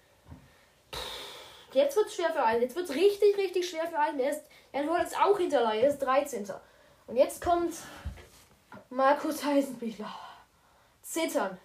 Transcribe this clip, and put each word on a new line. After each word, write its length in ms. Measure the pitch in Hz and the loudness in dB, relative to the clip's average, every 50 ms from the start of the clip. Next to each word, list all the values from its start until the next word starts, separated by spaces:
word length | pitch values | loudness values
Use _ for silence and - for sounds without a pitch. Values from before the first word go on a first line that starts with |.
| _ _ _ _ _ - - - - _ _ _ _ _ _ _ _ - - - - - - - - - - - - - - - - _ - | _ _ _ _ _ -20 -20 -20 -20 _ _ _ _ _ _ _ _ -16 -14 -12 -12 -12 -12 -14 -14 -16 -16 -18 -20 -20 -20 -20 -16 _ 2
Jetzt 240 | 262 285 - - | 2 2 4 4
wird's 180 | 427 415 - - | 2 0 2 0
schwer 160 | 381 330 330 | -2 -2 0
für 120 | 320 294 262 | 2 2 2
Eisen. 180 | 226 233 233 | 2 2 2
Jetzt 140 | 240 247 - | 0 0 -2
wird's 140 | 349 359 - | -6 -6 -4
richtig, 440 | 254 311 392 415 403 - 415 403 403 | 0 4 4 4 4 6 4 4 4
richtig 340 | 403 392 359 370 359 349 - | 2 -2 -2 -2 -2 -4 -2
schwer 180 | 311 320 330 | -4 -6 -6
für 120 | 330 330 294 | -4 0 0
Eisen. 220 | 302 320 302 269 | 0 0 0 -2
Er 100 | 247 294 | -2 -2
ist, 120 | 294 302 - - - - _ _ | -2 -4 -10 -16 -20 -20 _ _
Jan 180 | - 277 285 320 | -6 -4 -2 -2
Höhl 120 | 339 349 | 0 -2
ist 180 | 330 - - - | -2 -2 0 2
auch 180 | 311 392 403 | 4 4 4
hinter 220 | - 359 285 285 247 | 2 2 2 2 2
Laie. 200 | 233 220 214 220 | 2 2 2 4
Er 80 | 254 285 | 4 2
ist 100 | 277 - | 2 2
dreizehnter. 640 | 269 254 269 285 285 - 254 202 202 196 - - - _ _ _ _ _ _ _ _ | 0 2 2 2 2 0 -6 -8 -8 -8 -12 -12 -14 _ _ _ _ _ _ _ _
Und 100 | - 220 | -4 2
jetzt 260 | 254 311 330 - - - | 2 2 2 2 -4 0
kommt 320 | 349 349 349 349 330 - - - - - - - - - - - - - - - _ _ _ _ _ - - - - | 2 2 2 2 -2 -4 -8 -14 -16 -18 -12 -12 -12 -12 -12 -20 -20 -20 -20 -20 _ _ _ _ _ -20 -20 -18 -8
Markus 560 | 254 262 269 269 294 - - 311 285 - 269 | -2 2 4 4 4 4 0 -4 -4 -4 -2
Eisenbichler. 720 | 294 285 285 277 - - - 233 220 - 208 208 - - - - - - - - _ _ _ _ _ _ _ _ _ _ _ | 2 2 2 2 0 -6 -8 -8 -10 -8 -10 -12 -12 -12 -14 -16 -18 -20 -20 -20 _ _ _ _ _ _ _ _ _ _ _
Zittern. 560 | - - - 330 330 - - 262 202 190 185 - | -16 -8 -4 -4 -4 -2 -2 -2 -2 -2 -6 -12